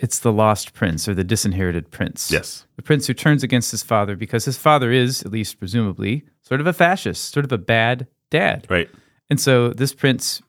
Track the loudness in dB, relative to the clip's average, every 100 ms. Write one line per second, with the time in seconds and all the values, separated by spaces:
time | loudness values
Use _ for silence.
0 | -2 -2 0 4 4 2 -2 -4 -2 -2
1 | -4 -2 0 0 0 -2 -2 -2 -6 -6
2 | -8 -6 -4 -4 -4 -16 _ -8 0 0
3 | 0 0 4 4 2 0 0 -6 0 0
4 | 0 -4 -4 -4 -2 0 4 4 4 2
5 | 2 -2 -6 -6 -6 -8 -4 -2 -2 -2
6 | -4 -4 -6 _ -4 -2 0 2 2 2
7 | -4 -6 -6 -4 -2 -2 0 2 2 0
8 | -6 _ _ 0 0 -2 -2 -2 -2 -8
9 | _ _ -4 0 4 4 2 0 -4 0
10 | 0 0 -4 -8